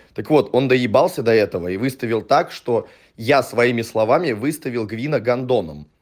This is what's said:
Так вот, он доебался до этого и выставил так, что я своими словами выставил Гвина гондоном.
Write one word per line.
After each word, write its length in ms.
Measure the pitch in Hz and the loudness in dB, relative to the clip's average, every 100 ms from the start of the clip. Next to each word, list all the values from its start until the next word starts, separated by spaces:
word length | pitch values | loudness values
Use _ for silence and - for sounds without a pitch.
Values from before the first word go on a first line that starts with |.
| _ | _
Так 160 | - 104 | -10 2
вот, 260 | 151 - | 2 2
он 140 | 123 135 | 0 2
доебался 540 | 127 123 123 180 - | 2 2 2 2 0
до 100 | 117 | 2
этого 340 | 113 101 92 87 | 2 2 -2 -4
и 80 | 95 | -4
выставил 440 | 131 131 117 113 | -4 -4 -4 -2
так, 300 | 98 143 - | 2 0 0
что 360 | - - 113 - - _ - | -6 -4 -4 -4 -14 _ -6
я 260 | 117 139 | 0 2
своими 380 | 123 117 123 117 | 2 2 2 0
словами 500 | 110 110 110 151 170 | -2 -2 2 2 0
выставил 540 | 107 135 151 139 117 | -4 -4 -6 -6 -6
Гвина 340 | 107 113 143 139 | -6 -6 -4 -2
гондоном. 680 | 113 123 127 123 82 73 76 _ | -2 -2 0 -2 -2 -10 -18 _